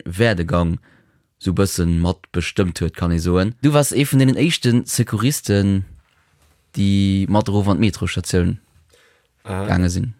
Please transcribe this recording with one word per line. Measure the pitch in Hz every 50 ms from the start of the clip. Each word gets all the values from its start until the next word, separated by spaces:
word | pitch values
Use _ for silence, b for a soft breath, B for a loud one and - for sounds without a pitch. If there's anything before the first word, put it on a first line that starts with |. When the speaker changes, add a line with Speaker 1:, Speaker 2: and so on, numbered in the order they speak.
| -
Speaker 1:
Werdegang | - 87 95 117 117 107 87 85 82 87 87 87 85 85 - b b b b b b b b b b b _
so | - 95
ein | 87
bisschen | 101 98 95 - - 85 85 85 82
mit | 85 87 92 - - -
bestimmt | - 87 82 - - - 98 87 85 -
hat, | 87 80 -
kann | - 90 85
ich | 85 82 80
sagen. | 90 87 92 95 107 117 - -
Du | 147 147
warst | 147 143 - -
eh | 113 143
von | 135 - 135
den | 135 131 131
ersten | - 135 170 160 - - 123 117 123 -
Sekuristen, | - - - 113 - - 104 107 135 151 - - - 101 101 98 98 98 95 95 - - - _ _ _ _ _ _ _ _ _ _ _ _ _ _ -
die | - 101 98 98 98 98 98 95 98 98 -
mit | 98 107 - 101
drauf | 98 104 98 101
an | 98 78
die | 113 101
Metrostation | - - 104 90 - 95 87 - - 90 87 90 90 - _ _ _ _ _ _ b b b b b b b b b _ -
Speaker 2:
Äh, | - 95 95 98
Speaker 1:
gegangen | - 92 90 90 87
sind. | 87 92 - 117 107 _